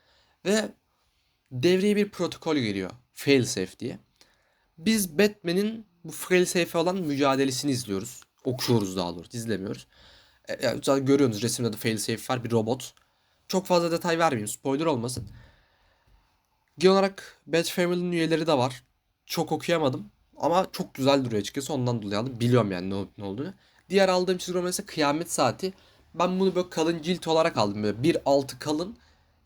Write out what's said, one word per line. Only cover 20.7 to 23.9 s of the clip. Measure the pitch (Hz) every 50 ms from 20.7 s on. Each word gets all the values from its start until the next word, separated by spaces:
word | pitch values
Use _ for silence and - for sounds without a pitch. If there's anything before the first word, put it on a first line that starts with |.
| -
çok | - 185 - -
güzel | - 131 139 143 139 131
duruyor | 113 113 104
açıkçası, | 101 - - 139 131 143 156
ondan | 127 123 123 120 113 104
dolayı | 98 101 101
aldım. | 120 135 127 110
Biliyorum | 120 120 123 120 107 101 92
yani | 87 90 95
ne | 98
olup | 98 95 - - -
ne | 101
olduğunu. | 98 98 117 147 185 - - _ _ _ _ _ -